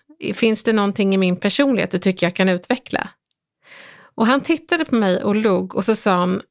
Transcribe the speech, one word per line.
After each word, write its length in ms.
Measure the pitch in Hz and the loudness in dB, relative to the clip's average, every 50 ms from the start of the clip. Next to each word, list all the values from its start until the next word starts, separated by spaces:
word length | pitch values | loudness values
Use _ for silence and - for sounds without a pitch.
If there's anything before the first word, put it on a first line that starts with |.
| _ _ 302 - - - 202 | _ _ -16 -8 -6 -6 -2
Finns 300 | - 240 220 220 214 - | 0 2 2 0 0 0
det 100 | 233 220 | 0 2
någonting 400 | 214 202 202 196 - 202 196 196 | 2 2 0 0 0 0 2 2
i 40 | 190 | 2
min 180 | 190 180 180 | 2 2 0
personlighet 560 | 180 - 202 - - 285 277 254 208 180 180 | 0 -2 0 2 2 2 2 2 0 0 -2
du 80 | - 185 | -4 -2
tycker 260 | - 196 185 - 175 | 0 -2 0 0 -2
jag 100 | 170 175 | -2 0
kan 140 | - 185 190 | 0 2 2
utveckla? 580 | 180 175 - - 254 262 - - - - - - - _ _ _ _ _ _ _ _ _ _ - - - - - - - - - _ | 2 0 -2 -4 -4 -4 -4 -6 -6 -6 -6 -8 -12 _ _ _ _ _ _ _ _ _ _ -20 -20 -20 -20 -20 -20 -20 -20 -12 _
Och 120 | - 220 220 | 0 2 2
han 140 | 262 277 | 2 2
tittade 440 | 277 - 330 302 - - 349 330 320 | 0 0 -2 -2 -2 -2 -2 -2 0
på 100 | - - | 0 0
mig 280 | 226 214 190 180 - - | 0 2 2 0 0 0
och 120 | 208 208 | 0 0
log 400 | 214 214 214 185 180 185 185 - | 0 2 2 0 0 -2 -2 -4
och 100 | - 185 | -4 -2
så 100 | - 220 | -2 -2
sa 160 | 214 - 214 | 0 0 0
han, 300 | 185 180 180 180 185 196 - _ | 2 2 2 0 -2 -4 -6 _